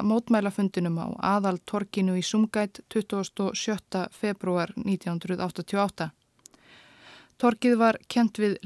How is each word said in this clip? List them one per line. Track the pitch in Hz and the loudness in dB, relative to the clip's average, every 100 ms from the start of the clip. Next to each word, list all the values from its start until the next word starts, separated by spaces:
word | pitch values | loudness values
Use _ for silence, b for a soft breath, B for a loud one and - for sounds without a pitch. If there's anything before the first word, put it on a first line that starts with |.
| 202 | 2
mótmælafundinum | 226 233 226 208 196 196 190 175 165 | 2 4 2 2 0 -2 0 -2 -2
á | - - - 202 | -6 -4 0 2
aðaltorginu | 196 180 - 208 196 - 190 180 | 0 -2 -4 -6 -4 0 2 2
í | 175 | 0
Sumgait | 220 220 214 208 - - | 2 2 2 -2 -6 -6
tuttugasta | 220 208 202 190 - 196 | -4 -2 -4 -4 -4 -4
og | 180 | -2
sjötta | - 208 - 190 175 | -4 -4 -4 -6 -6
febrúar | - 214 202 185 180 170 - | -4 -4 -4 -2 -2 -2 -4
nítján | - 190 - 170 | -2 -2 -2 -6
hundruð | 170 180 185 | -4 -4 -4
áttatíu | - 175 202 | -6 -4 0
og | |
átta. | 202 - 160 - _ _ - B B B B B B B B B | 0 -2 -8 -8 _ _ -20 B B B B B B B B B
Torgið | 240 226 247 233 | 0 4 2 4
var | 226 214 - | 4 2 -2
kennt | - 233 - | 2 2 2
við | 214 196 | 0 0